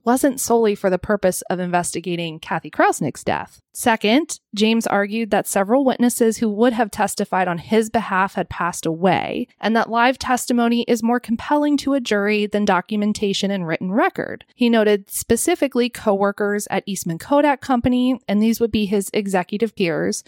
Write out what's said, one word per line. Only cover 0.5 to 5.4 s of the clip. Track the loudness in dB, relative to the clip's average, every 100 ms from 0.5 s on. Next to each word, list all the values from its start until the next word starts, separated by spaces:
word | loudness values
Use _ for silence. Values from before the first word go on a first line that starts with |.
| 2 2 2
for | 0
the | 0
purpose | 0 0 0 -2 -4
of | -6
investigating | -2 -2 -2 -6 -4 -4 -6 -8
Kathy | -6 -6 -4
Krausnick's | 0 0 0 -4 -4
death. | -4 -4 -6 _ _
Second, | -4 0 2 2 2 0 -8 _ -2
James | 0 2 0
argued | 0 0 -2 0
that | 0